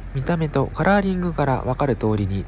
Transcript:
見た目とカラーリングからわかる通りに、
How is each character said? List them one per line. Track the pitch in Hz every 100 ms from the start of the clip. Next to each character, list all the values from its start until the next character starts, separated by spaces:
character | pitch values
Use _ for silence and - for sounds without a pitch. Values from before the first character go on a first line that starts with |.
| - 135
見 |
た | 135 170
目 | 151
と | 139 -
カ | -
ラ | 185 202
ー |
リ | 196
ン | 185
グ | 180
か | 156 139
ら | 120
わ | - 127
か | 143
る | 110
通 | 110 107
り | 98
に、 | 98